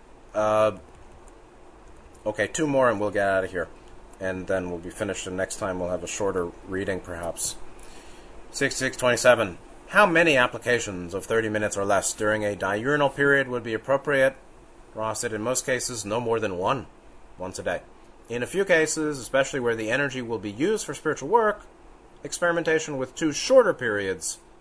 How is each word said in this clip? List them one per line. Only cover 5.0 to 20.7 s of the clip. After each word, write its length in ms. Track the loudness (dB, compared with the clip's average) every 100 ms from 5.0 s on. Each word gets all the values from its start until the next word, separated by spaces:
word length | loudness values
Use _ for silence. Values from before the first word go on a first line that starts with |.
| -6 -6 -6
and 100 | -4
next 200 | -4 -4
time 240 | -4 -4
we'll 100 | -4
have 140 | -4
a 20 | -6
shorter 400 | -4 -2 -2 -4 -8 -8
reading, 320 | -4 -4 -4
perhaps. 560 | -6 -8 -8 -6 -6 -6 -12 -14 -18 -18 -18 -20 -18 -18 -12
Six 240 | -4 -2 -2
six 200 | -4 0
twenty-seven. 640 | 2 6 6 6 4 -4 -16 -20 0
How 180 | 4 6
many 300 | 6 6 6
applications 800 | 4 0 0 0 0 -8 -6
of 120 | -8 0
thirty 220 | 0 2
minutes 280 | 0 -2 -2
or 80 |
less 280 | 2 2 0
during 300 | -2 0 0
a 100 | 0
diurnal 560 | -2 -2 -2 0 2 2
period 380 | 2 4 4 2
would 160 | -4
be 100 | -4
appropriate? 640 | -6 0 0 2 4 2 2 -20 -20 -20 -20 -16
Ross 260 | -6 -6 -4
said, 120 | -4
"In 100 | -4
most 240 | -2 -2 -2
cases, 380 | -2 -4 -6
no 160 | -4 -2
more 180 | 0 0
than 200 | 0 0
one, 280 | 0 -2 -4 -18 -20 -20 -20 -12
once 220 | -10 -6
a 60 |
day. 180 | -4 -4 -8 -20 -20 -20 -10
In 120 | -6
a 40 | -4
few 180 | -2
cases, 540 | 2 4 4 0 -2 -4
especially 400 | -2 0 0 0
where 140 | 0
the 160 | 0 0
energy 320 | 0 0 -4
will 160 | -6 -6
be 140 | -6
used 340 | -2 0